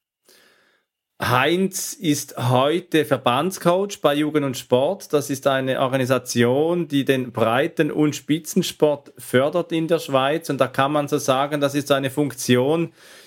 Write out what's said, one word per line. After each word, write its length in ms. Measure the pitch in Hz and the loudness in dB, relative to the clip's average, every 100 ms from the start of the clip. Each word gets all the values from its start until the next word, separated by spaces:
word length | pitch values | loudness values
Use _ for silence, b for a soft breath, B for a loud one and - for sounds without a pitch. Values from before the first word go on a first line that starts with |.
| _ _ b b b b b b b _ _ - | _ _ b b b b b b b _ _ -8
Heinz 720 | 117 123 143 180 190 - - | -2 0 2 0 -2 -4 -10
ist 440 | - 165 143 - - | -4 -2 -2 -4 -6
heute 680 | 123 123 139 170 175 156 | 0 2 2 0 0 -2
Verbandscoach 960 | 143 127 123 123 170 - 175 180 202 - | 0 0 0 0 -2 -2 0 0 -2 -2
bei 100 | 151 | 0
Jugend 320 | 147 151 151 139 | 0 0 0 -2
und 100 | 123 | -4
Sport. 560 | - 123 143 190 - | 0 2 2 -2 -4
Das 180 | 147 131 | -4 -2
ist 160 | 135 143 | -2 0
eine 340 | 131 131 127 | 0 -2 -2
Organisation, 1080 | 131 135 123 127 - 120 120 131 160 175 156 | 0 0 0 0 0 2 2 2 0 -2 -2
die 180 | 139 135 | -2 0
den 260 | 135 127 | 0 -2
Breiten- 580 | 117 110 123 165 - 151 | -2 0 0 0 0 0
und 260 | - 151 - | 2 0 -2
Spitzensport 1000 | - 156 - - - - 151 143 - - | -4 -4 -2 -2 -2 2 0 0 -8 -20
fördert 540 | - 123 143 175 170 | 0 2 2 0 -2
in 160 | 165 160 | -2 0
der 100 | 160 | -2
Schweiz. 540 | - 135 135 165 - | 2 2 2 0 -2
Und 100 | 131 | 0
da 60 | 127 | 0
kann 240 | - 139 | 2 0
man 160 | 151 143 | 0 0
so 100 | 147 | -2
sagen, 420 | 135 131 143 147 | 0 0 0 -2
das 140 | 143 | -2
ist 180 | 143 - | -2 0
eine 200 | 139 135 | 0 0
Funktion, 800 | 135 143 - - 123 131 165 160 B B B | -2 -4 -2 2 2 2 0 -2 B B B